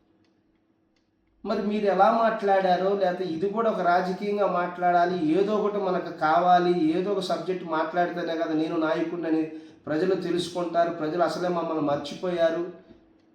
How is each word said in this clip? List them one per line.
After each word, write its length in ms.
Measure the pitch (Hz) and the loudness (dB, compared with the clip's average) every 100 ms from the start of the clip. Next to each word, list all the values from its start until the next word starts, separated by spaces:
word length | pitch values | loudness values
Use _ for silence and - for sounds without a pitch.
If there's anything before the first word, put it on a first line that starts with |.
| _ _ _ _ _ _ _ _ _ _ _ _ _ _ 196 | _ _ _ _ _ _ _ _ _ _ _ _ _ _ -4
మరి 160 | - | -2
మీరు 240 | 202 208 196 | -2 0 2
ఎలా 260 | 180 208 | 4 4
మాట్లాడారో, 840 | 233 226 - 202 196 185 175 190 196 | 4 2 0 2 2 4 2 2 0
లేకపోతే 280 | 185 180 | 0 -2
ఇది 260 | 180 160 202 | -4 -4 -4
కూడా 200 | 214 220 | 0 0
ఒక 100 | 185 | 0
రాజకీయంగా 640 | 175 180 185 190 208 208 190 | 2 2 0 -4 -4 0 0
మాట్లాడాలి, 960 | 180 175 180 180 175 175 180 151 175 | 0 -2 -2 2 4 2 0 0 2
ఏదో 160 | 208 208 | 2 0
ఒకటి 220 | 208 196 | 0 -2
మనకు 400 | 185 180 165 - | -2 -2 -4 -2
కావాలి, 800 | 156 165 180 180 175 175 156 170 | 2 4 6 4 4 2 2 0
ఏదో 140 | 190 | 0
ఒక 80 | 190 | -2
సబ్జెక్ట్ 440 | 180 170 180 180 | -2 -4 -4 -6
మాట్లాడితేనే 720 | 170 160 160 180 170 170 165 160 | -4 -4 -2 0 -2 -2 -4 -2
కదా 180 | 160 | -2
నేను 220 | 156 160 170 | 0 0 0
నాయకుడినని 680 | 156 165 165 170 165 160 156 - - - - | 0 0 -2 -4 0 0 0 -6 -18 -14 -4
ప్రజలు 280 | 151 185 | 0 0
తెలుసుకుంటారు, 760 | 180 170 175 - 180 170 170 170 | 0 0 -2 -2 -4 -2 0 0
ప్రజలు 320 | 165 151 175 | -2 -4 0
అసలే 260 | 160 175 180 | 0 0 -2
మమ్మల్ని 340 | 175 160 156 | -2 -2 -2
మర్చిపోయారు 960 | 143 143 - 170 180 175 165 165 180 - - - _ _ _ | -2 -2 -4 -6 -4 0 0 0 -6 -10 -20 -20 _ _ _